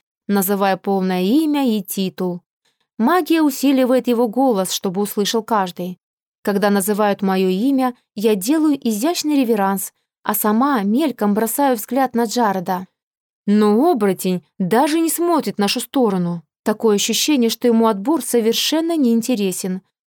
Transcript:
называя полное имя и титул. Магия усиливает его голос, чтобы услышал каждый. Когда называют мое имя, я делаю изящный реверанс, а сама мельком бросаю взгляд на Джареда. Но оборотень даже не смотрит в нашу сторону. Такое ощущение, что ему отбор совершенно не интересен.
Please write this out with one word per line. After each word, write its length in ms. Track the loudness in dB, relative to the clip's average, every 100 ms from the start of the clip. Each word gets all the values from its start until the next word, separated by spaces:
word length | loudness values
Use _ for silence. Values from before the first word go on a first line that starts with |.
| _ _ -2
называя 500 | -2 0 0 0 0
полное 460 | -2 -2 0 0
имя 460 | 2 2 2 0 0
и 140 | -2
титул. 600 | -4 -6 -6 -4 -6 -6 -14 _ _ _ _ -2
Магия 440 | 0 2 2 2
усиливает 640 | 2 2 2 2 4 2 2
его 180 | 0 0
голос, 460 | 2 2 2 -2
чтобы 280 | -4 -4 -4
услышал 420 | -4 -2 -2 -2
каждый. 560 | -2 -2 -2 -6 -10 -12 _ _ _ _
Когда 280 | -4 0 2
называют 520 | 2 0 0 0 0
мое 260 | 0 0 0
имя, 460 | 0 0 0 -2 -4 _ -2
я 180 | 0
делаю 420 | 0 0 2 2 0
изящный 600 | -2 -2 -2 -2 0 0
реверанс, 560 | 2 0 0 -2 -6 -14 _ _
а 100 | -6
сама 480 | -2 0 2 2 0
мельком 500 | 0 0 0 0 -2
бросаю 440 | 0 -2 0 0 0
взгляд 380 | -2 -2 0
на 100 | -2
Джареда. 640 | -2 0 0 0 -4 -6 -8 _ _ _ _ _ 0
Но 440 | 2 4 4 2
оборотень 540 | 2 0 0 -2 -4 -6 -6
даже 400 | 0 2 2 2
не 100 | 0
смотрит 460 | 0 0 0 -2 -2
в 20 |
нашу 220 | -2 -2
сторону. 640 | -4 0 2 0 -2 -6 -10 _
Такое 320 | -4 0 0 0
ощущение, 540 | 0 -2 0 2 0
что 180 | 0 2
ему 180 | 4 2
отбор 340 | 0 -2 -2
совершенно 760 | 0 0 0 0 -2 -2 -2 0
не 160 | 2
интересен. 680 | 0 0 -2 -2 -4 -6 -8 -12 _